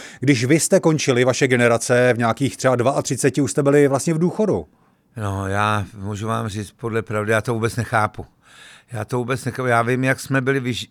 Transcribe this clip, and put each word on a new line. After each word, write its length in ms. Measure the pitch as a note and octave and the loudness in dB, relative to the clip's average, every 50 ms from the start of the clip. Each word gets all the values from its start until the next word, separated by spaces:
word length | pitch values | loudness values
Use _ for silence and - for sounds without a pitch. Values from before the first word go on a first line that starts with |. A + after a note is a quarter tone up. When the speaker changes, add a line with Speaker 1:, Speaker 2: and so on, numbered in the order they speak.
| - - - - | -4 -18 -12 -4
Speaker 1:
když 240 | - C3 D3 A2+ A#2+ | 2 2 2 2 4
vy 160 | B2 D#3 D#3+ | 2 2 2
jste 200 | - - G#3 F#3 | 2 2 2 2
končili, 440 | - E3+ D#3+ C#3+ - - B2 A#2+ B2+ | 4 4 0 2 2 0 2 2 2
vaše 220 | C3 B2 - D3 C3 | 2 2 2 2 2
generace, 640 | C3 A#2+ A#2+ A#2+ A#2 A#2 - - B2+ B2 B2 B2+ A#2+ | 2 4 4 4 2 2 0 2 2 4 4 4 2
v 40 | A2 | 2
nějakých 380 | A#2+ A2+ A2+ - C3+ B2 - | 2 0 0 0 -2 -4 -4
třeba 200 | - - C3 B2+ | 0 0 0 2
dvaatřiceti 640 | B2 A#2 B2+ C#3 D3+ C#3+ - C#3 A#2+ - C#3 B2+ - | 2 2 0 0 0 -2 -4 -2 0 0 0 0 0
už 100 | C#3+ B2+ | -2 -2
jste 120 | - - C#3+ | 0 0 2
byli 260 | C#3 C#3+ D3 D3 C#3 | 4 4 6 4 4
vlastně 260 | C3+ C3+ - F3+ E3 | 2 0 -2 -2 -2
v 40 | D#3 | 0
důchodu? 480 | E3+ F3 - - G#3+ G3 C#3+ F#2+ D#2 - _ _ _ _ _ _ _ _ - | 0 -2 0 0 -2 0 0 -2 -4 -8 _ _ _ _ _ _ _ _ -12
Speaker 2:
No, 320 | A#2+ G#2+ G2+ G2 G2 G2 F#2+ | -8 -6 -4 -4 -4 -4 -2
já 360 | G2 G2+ G#2 G#2+ G#2+ G#2 G2 F2+ G#2 | 0 0 0 0 0 -2 -4 -6 -10
můžu 300 | G#2 F#2+ G2+ G#2+ F#2+ G#2+ | -12 -10 -8 -8 -6 -6
vám 220 | A2 A2+ A2+ A#2 A2 | -4 -4 -4 -4 -6
říct 220 | F#2+ A2 G#2 G2+ - | -6 -8 -10 -10 -12
podle 300 | - - A#2 G#2+ A2+ G#2 | -10 -8 -4 -4 -4 -4
pravdy, 300 | - G#2+ G#2+ G#2 G#2 A2+ | -2 -4 -4 0 0 0
já 80 | A2 | 0
to 140 | G#2 - A#2+ | 0 -2 -2
vůbec 220 | A2+ A2 A#2 - | -2 -2 -2 -2
nechápu. 500 | - A2 - - A2 G#2+ G#2+ - - F#2+ - _ _ _ _ - - - - - - _ - - | -4 -4 -2 0 0 0 0 -2 -8 -16 -18 _ _ _ _ -20 -20 -20 -20 -20 -20 _ -14 -10
Já 120 | A2 G#2+ | -10 -8
to 140 | - - B2 | -6 -4 -4
vůbec 260 | B2 A2+ C3+ B2+ - | -4 -4 -4 -4 -4
nechápu. 220 | B2+ A2+ - C3 | -6 -6 -4 -2
Já 160 | B2+ A#2+ A#2 A#2 | 0 2 2 2
vím, 220 | A#2 B2+ B2+ C3 | 2 0 0 0
jak 160 | C3 C3+ B2+ | 0 -2 -2
jsme 200 | - - C3+ C3+ | -2 -2 -2 0
byli 200 | C3 B2+ C#3 C3+ | 0 0 0 -2
vyž-, 280 | B2 B2 A#2+ G#2+ G#2+ - | -2 -4 -6 -6 -8 -10